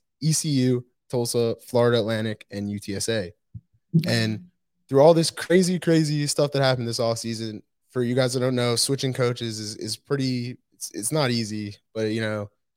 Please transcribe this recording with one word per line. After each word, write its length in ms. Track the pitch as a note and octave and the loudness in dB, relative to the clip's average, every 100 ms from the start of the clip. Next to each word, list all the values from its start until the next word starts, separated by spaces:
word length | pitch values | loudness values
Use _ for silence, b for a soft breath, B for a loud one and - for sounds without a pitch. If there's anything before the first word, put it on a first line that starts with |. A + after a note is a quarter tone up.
| _ _ | _ _
E 120 | D#3+ | 0
C 160 | D3+ D#3+ | 0 0
U, 340 | C3+ B2+ B2 B2 _ _ | 2 2 0 -4 _ _
Tulsa, 460 | B2 A#2+ A#2+ A#2 - - | -4 -2 0 0 -2 -2
Florida 320 | A#2+ A#2+ A#2+ | 2 4 4
Atlantic, 480 | G#2+ A2 A2 G#2+ - | 2 -2 -4 -6 -10
and 200 | G2+ G2+ | -8 -6
U 80 | G2+ | -6
T 160 | G#2 | -6
S 140 | F#2+ - | -6 -2
A. 240 | A2+ F2 - _ - - _ _ E3 - | -4 -4 -12 _ -20 -20 _ _ 0 2
And 400 | A#2 A2+ A2 - _ _ _ - | 0 0 -4 -10 _ _ _ 0
through 120 | C3+ | 6
all 140 | D#3 | 8
this 160 | E3 D#3+ | 6 2
crazy, 480 | - - F3+ F3+ F3+ | -4 2 4 4 0
crazy 480 | F3 D#3+ D3+ D3 D3 | 2 2 2 0 -2
stuff 260 | - C#3+ | 0 0
that 100 | C#3 | 2
happened 240 | C3+ B2+ A#2 | 2 2 -2
this 120 | A2+ | -2
offseason, 640 | A#2 A2+ A2+ A2+ A2+ G#2+ - _ _ | -2 -2 -4 -6 -8 -10 -16 _ _
for 120 | B2+ | -2
you 120 | A#2+ | 0
guys 180 | B2 B2+ | 2 2
that 60 | B2+ | 0
don't 140 | B2+ | 0
know, 220 | B2 A#2+ A#2 | 0 0 0
switching 360 | - C#3 C3 | 0 0 -2
coaches 460 | B2 B2 A#2+ A#2 G#2+ | 0 0 0 -6 -6
is, 180 | G#2+ - | -10 -10
is 200 | A2 A2 | -10 -10
pretty, 600 | - C#3+ C3 B2 B2 - _ | -4 -2 -2 -2 -6 -10 _
it's, 180 | _ - | _ -12
it's 160 | - G#2 | -8 -4
not 180 | D#3 C3 | 0 0
easy, 440 | A#2 G#2+ G#2+ G#2 G2+ _ | 0 -2 -6 -8 -12 _
but, 200 | A2 A2 | -4 -2
you 80 | A2+ | -2
know, 280 | G#2+ G#2+ G#2 _ _ | -2 -4 -8 _ _